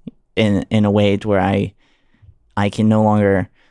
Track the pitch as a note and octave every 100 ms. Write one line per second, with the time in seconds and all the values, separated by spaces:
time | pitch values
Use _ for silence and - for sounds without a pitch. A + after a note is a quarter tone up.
0 | - - _ - A2 G2+ - A2 G#2 G2+
1 | G#2 G2 G#2+ G2+ F#2+ G2 G2+ - _ _
2 | _ _ - - _ - G2+ - A2 A2
3 | G#2+ G#2+ G2+ G2 F#2 _ _